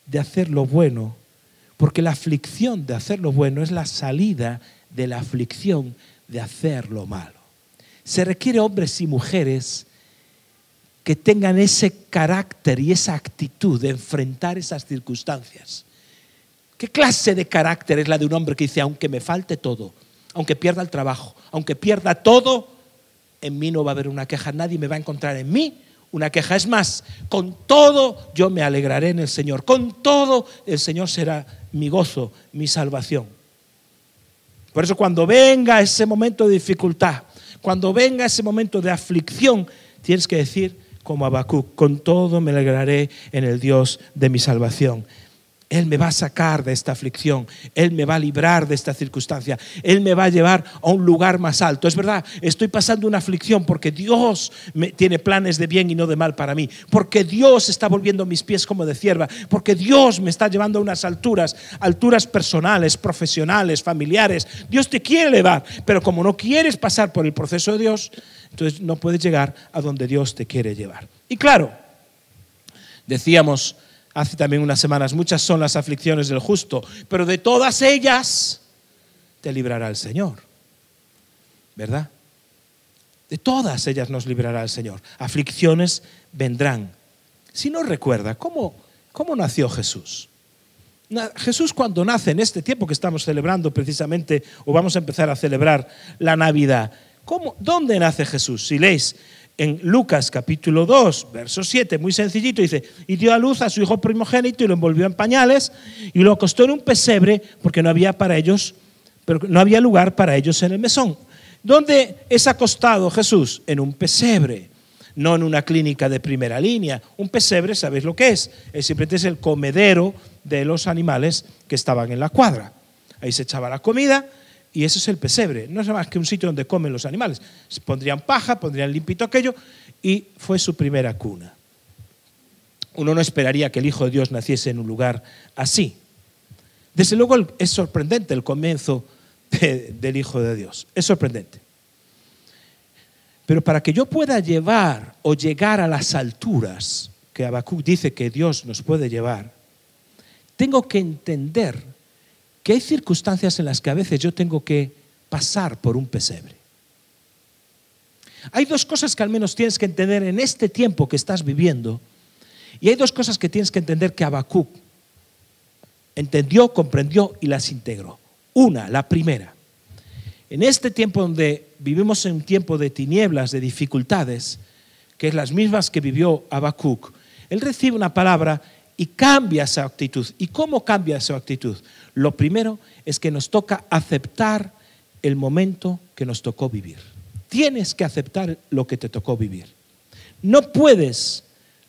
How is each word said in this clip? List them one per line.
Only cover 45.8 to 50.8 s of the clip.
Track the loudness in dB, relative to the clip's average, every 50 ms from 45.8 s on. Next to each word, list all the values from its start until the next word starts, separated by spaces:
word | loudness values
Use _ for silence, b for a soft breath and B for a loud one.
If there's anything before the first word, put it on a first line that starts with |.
| 0
me | 2 2 2
va | 2 0
a | 0
sacar | -2 -4 -4 -2 0 0 0 0 0 -2
de | -2
esta | -4 -4 -4 -6 -6
aflicción, | -6 -6 -10 -8 -4 -2 -2 -2 -2 -4 -8 B B B -6 B
Él | 2 2 2
me | 2 0 0
va | 0 0
a | 0
librar | -2 -2 -2 0 2 4 4 4 2 0
de | -2
esta | -2 -4 -4 -6
circunstancia, | -6 -6 -8 -6 -8 -6 -6 -6 -8 -6 -6 -6 -8 B B B -4 2
Él | 4 4 4
me | 4 4 4
va | 4 4
a | 4
llevar | 4 4 6 6 4 2 0 B B B